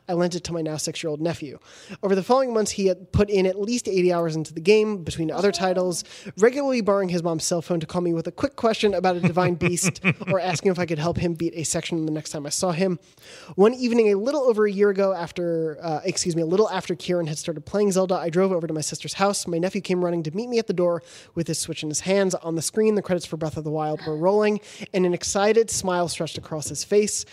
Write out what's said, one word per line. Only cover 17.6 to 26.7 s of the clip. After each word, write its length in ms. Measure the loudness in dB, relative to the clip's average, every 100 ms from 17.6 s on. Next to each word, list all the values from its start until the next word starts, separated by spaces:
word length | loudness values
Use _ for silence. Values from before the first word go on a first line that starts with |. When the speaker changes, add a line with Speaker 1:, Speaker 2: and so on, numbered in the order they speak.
| -4
Speaker 1:
playing 260 | 0 2
Zelda, 220 | 2 0 0
I 80 | 0
drove 220 | 2 2
over 140 | 0 -2
to 80 |
my 60 | -4
sister's 340 | -6 -8 -8
house. 320 | 0 0 0 -2
My 120 | -2
nephew 220 | -2 -2
came 240 | -2 0
running 180 | 0 -2
to 60 | -4
meet 180 | -6 -2
me 100 | -2
at 80 | 0
the 40 |
door 300 | 0 0 0 -6 -20 -10
with 140 | -6 -4
his 100 | -4
Switch 240 | -6 -6
in 60 | -6
his 120 | -4
hands. 340 | 0 2 2 0
On 180 | -4
the 80 | -4
screen, 320 | -2 2 4
the 80 | 2
credits 240 | 0 -2 -2
for 100 | -6
Breath 200 | -4 -4
of 80 |
the 60 | -4
Wild 300 | -2 -2 -4 -4
were 100 | 0
rolling, 440 | 2 4 4 0 -4 -16 -4
and 100 | 0
an 80 | 2
excited 560 | 0 -2 2 4 4 2
smile 380 | 0 0 0 0
stretched 300 | -2 -6 -8
across 300 | -10 -8
his 160 | -8